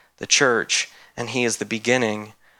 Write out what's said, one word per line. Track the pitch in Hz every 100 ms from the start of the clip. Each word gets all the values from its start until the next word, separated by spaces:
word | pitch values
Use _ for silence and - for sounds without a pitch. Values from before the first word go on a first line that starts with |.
| _ -
the | -
church, | - 135 117 - - - - - -
and | 117
he | 123
is | 120 107
the |
beginning, | 110 110 107 127 117 107 107 - _ _